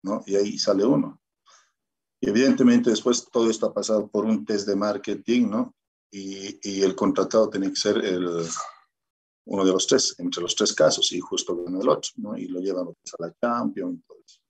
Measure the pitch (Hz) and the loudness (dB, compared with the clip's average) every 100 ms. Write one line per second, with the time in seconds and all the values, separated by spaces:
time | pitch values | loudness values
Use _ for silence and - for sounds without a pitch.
0 | 95 107 - 98 104 - 104 98 110 147 | -6 -6 -2 0 0 -2 0 2 4 2
1 | - - _ _ _ _ _ _ _ _ | 0 -8 _ _ _ _ _ _ _ _
2 | _ _ - 110 135 - 123 120 120 107 | _ _ 0 4 4 6 6 6 4 2
3 | 123 117 - 120 113 110 107 - 98 107 | 2 0 0 0 2 0 -2 -4 0 0
4 | 101 107 110 107 - 107 101 98 104 101 | 0 -2 0 0 0 -2 0 0 0 -2
5 | 107 98 - 123 110 110 123 _ _ _ | -4 -6 0 2 2 0 -4 _ _ _
6 | _ 101 95 98 98 98 104 98 95 92 | _ -14 -12 -12 -12 -12 -8 0 0 2
7 | 98 95 92 113 107 98 95 95 104 110 | 0 2 2 2 2 0 -4 0 0 0
8 | 104 90 90 85 82 80 - - _ _ | 0 -2 -2 -2 -4 -6 -10 -14 _ _
9 | _ _ _ _ - 98 95 95 - 131 | _ _ _ _ -6 0 2 2 4 2
10 | - - 87 85 87 - 104 - 78 - | 2 -4 -6 -4 -6 0 0 4 4 4
11 | - 87 - 92 - 87 87 92 127 143 | -2 -2 -6 -6 -4 -6 -4 -2 0 0
12 | - - 104 110 90 90 95 92 87 - | -2 -10 -10 -10 -8 -6 -4 -6 -8 -12
13 | - - 85 _ 120 120 117 - 90 85 | -18 -12 -12 _ -2 -2 -4 -4 -8 -8
14 | _ - _ _ | _ -20 _ _